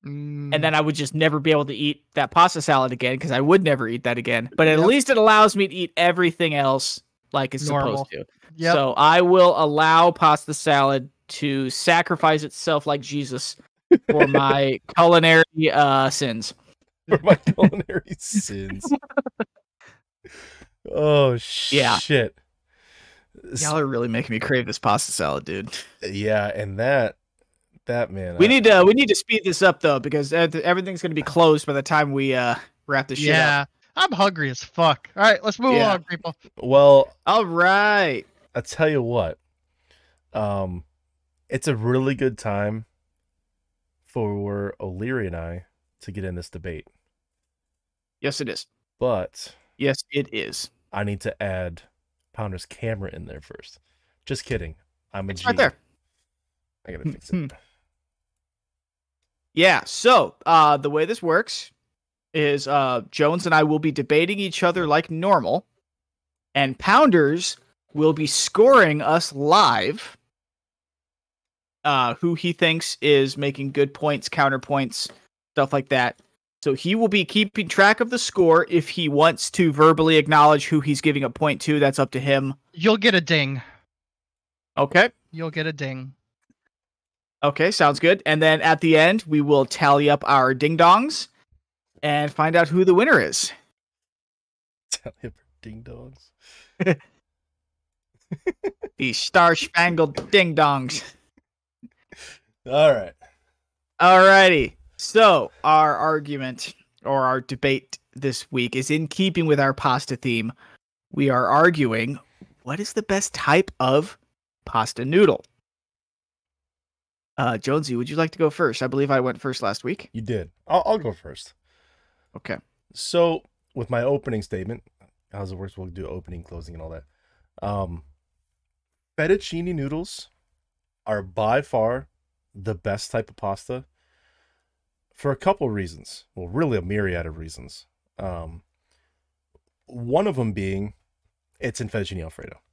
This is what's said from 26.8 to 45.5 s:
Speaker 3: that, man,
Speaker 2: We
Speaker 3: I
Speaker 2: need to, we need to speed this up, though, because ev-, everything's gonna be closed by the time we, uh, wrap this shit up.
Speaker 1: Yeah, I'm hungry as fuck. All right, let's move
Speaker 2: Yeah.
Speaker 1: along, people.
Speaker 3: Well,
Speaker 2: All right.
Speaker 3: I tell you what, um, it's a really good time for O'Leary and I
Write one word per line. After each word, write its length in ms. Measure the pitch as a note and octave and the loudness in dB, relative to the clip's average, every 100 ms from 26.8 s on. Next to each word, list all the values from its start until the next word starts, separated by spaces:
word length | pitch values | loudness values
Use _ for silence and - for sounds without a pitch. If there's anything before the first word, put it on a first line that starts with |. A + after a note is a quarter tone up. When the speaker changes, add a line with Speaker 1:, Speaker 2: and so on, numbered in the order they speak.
| B2 C#3 A2+ - _ _ _ _ _ _ - | 0 0 0 -6 _ _ _ _ _ _ -8
Speaker 3:
that, 220 | A#2+ A#2 | -6 -4
man, 280 | F#2+ F2+ F2 | -6 -8 2
Speaker 2:
We 80 | G3+ | 4
Speaker 3:
I 20 | |
Speaker 2:
need 160 | C4 | 6
to, 200 | A3 G3 F#3 | 6 8 8
we 80 | |
need 160 | A#3 C4+ | 6 2
to 60 | G3 | 0
speed 260 | - A3 | 0 -2
this 180 | F#3 E3+ | -2 2
up, 200 | F#3+ E3+ | 2 4
though, 180 | D#3+ C#3 | 0 0
because 320 | C#3 D3 C#3 | -2 -4 -2
ev-, 240 | D#3+ E3 D#3+ | 0 0 0
everything's 460 | F3 F3+ F#3+ F3+ | -2 -2 -4 -8
gonna 120 | F3 | -6
be 80 | D#3 | -6
closed 420 | - E3+ E3 D3+ - | -4 4 4 4 0
by 80 | |
the 80 | C#3 | -6
time 320 | C3+ D3+ D3 | 0 0 0
we, 200 | C#3 C3+ | -2 -2
uh, 220 | B2+ B2 A#2 - _ - | 0 0 -4 -10 _ -4
wrap 220 | C3+ C3+ | -4 -2
this 100 | C3+ | -4
shit 120 | D3 D#3+ | 0 2
up. 0 | |
Speaker 1:
Yeah, 300 | D3+ C#3+ C#3+ _ _ - | 2 0 -2 _ _ -2
I'm 160 | F#4+ | -2
hungry 360 | G3 G3+ E3 C#3+ | 2 0 0 -6
as 140 | B2+ | -8
fuck. 460 | - - E3 C#3 - - | -10 0 2 0 -8 2
All 60 | |
right, 200 | G#3+ G#3 | 2 4
let's 160 | G#3+ G3+ | -2 -2
move 140 | C4 A#3+ | 2 2
Speaker 2:
Yeah. 140 | A3+ | 2
Speaker 1:
along, 160 | F#3 D#3+ | 0 -4
people. 280 | E3+ E3 - _ - | -10 -10 -14 _ -10
Speaker 3:
Well, 500 | B2 C3+ C#3+ C#3 - _ - | 2 6 8 8 6 _ 0
Speaker 2:
All 200 | G#3+ F#3+ | 0 0
right. 800 | E3+ F3+ G3 G#3 G#3 F3 B2 - _ _ B2 | 2 4 4 4 2 0 -2 -10 _ _ -10
Speaker 3:
I 60 | |
tell 260 | - - D#3 | -10 -2 0
you 120 | C#3+ | 0
what, 360 | A#2 A#2+ E2+ - _ _ _ _ _ _ _ _ _ | -2 -4 -4 -8 _ _ _ _ _ _ _ _ _
um, 540 | G#2+ G#2 G2+ F#2 F2 - _ _ _ _ _ _ | -6 -4 -4 -6 -10 -16 _ _ _ _ _ _
it's 180 | C3+ D#3+ | -6 -4
a 80 | A#2 | -4
really 400 | A2+ B2+ C3 C3 | -2 -2 -2 -2
good 220 | C3 A2 | -4 -4
time 480 | A2 G2+ G#2 A2 A2+ _ _ _ _ _ _ _ _ _ _ _ _ | -6 -4 -6 -8 -14 _ _ _ _ _ _ _ _ _ _ _ _
for 680 | B2+ G#2+ G2+ G2+ G2+ G2+ - | -6 -6 -6 -6 -8 -8 -10
O'Leary 480 | G2 F#2 A#2 C3 G2 | -12 -10 -6 -6 -6
and 80 | E2+ | -8
I 300 | E2 | -10